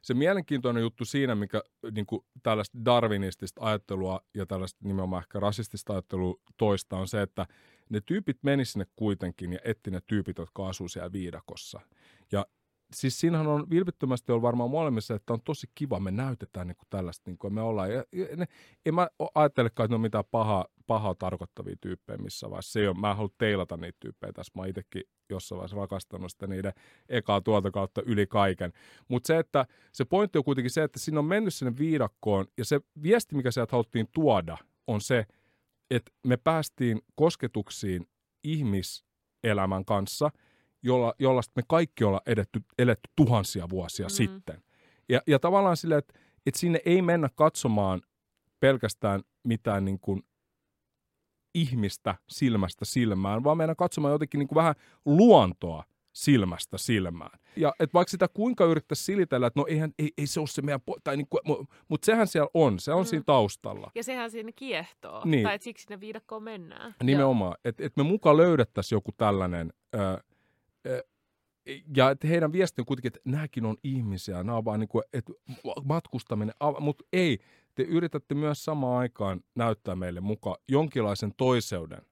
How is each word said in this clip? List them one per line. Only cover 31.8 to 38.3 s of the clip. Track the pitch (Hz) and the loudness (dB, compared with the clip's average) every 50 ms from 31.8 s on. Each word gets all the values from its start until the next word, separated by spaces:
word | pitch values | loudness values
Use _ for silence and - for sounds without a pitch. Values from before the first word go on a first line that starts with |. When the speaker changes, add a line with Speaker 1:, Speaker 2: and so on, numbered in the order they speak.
| 151 165 160 147 120 101 _ _ - 107 101 98 95 - _ - | 0 0 2 2 0 -2 _ _ 0 2 2 2 0 -2 _ -8
Speaker 1:
ja | 117 | -2
se | - 151 139 - _ _ 151 | 0 -2 -2 -2 _ _ -6
viesti, | 147 165 220 240 - _ 156 | 2 2 2 2 2 _ -4
mikä | 139 127 123 | -2 -2 0
sieltä | 113 127 117 - | 0 0 -2 0
haluttiin | - 120 113 _ - 120 110 - | 0 0 0 _ -2 -2 -2 -2
tuoda, | _ 160 160 143 113 95 85 82 82 82 - _ _ _ _ | _ 2 4 4 4 4 2 -2 -10 -12 -14 _ _ _ _
on | - 113 104 | -4 -4 -4
se, | - - 127 120 104 _ _ _ _ _ _ _ _ _ _ _ _ _ | 0 2 0 0 0 _ _ _ _ _ _ _ _ _ _ _ _ _
että | 127 120 - - _ _ _ | -2 -2 -2 -4 _ _ _
me | 127 123 | 0 0
päästiin | 120 _ 165 160 160 151 - _ - 127 120 110 113 _ _ _ | 2 _ 0 0 2 -2 -4 _ -2 0 0 0 -2 _ _ _
kosketuksiin | - 147 170 - - - 117 - 110 98 - - - - 98 92 90 85 _ _ _ _ _ | 2 2 2 2 0 -8 -6 -4 -6 -6 -6 -10 -8 -6 -4 -4 -4 -6 _ _ _ _ _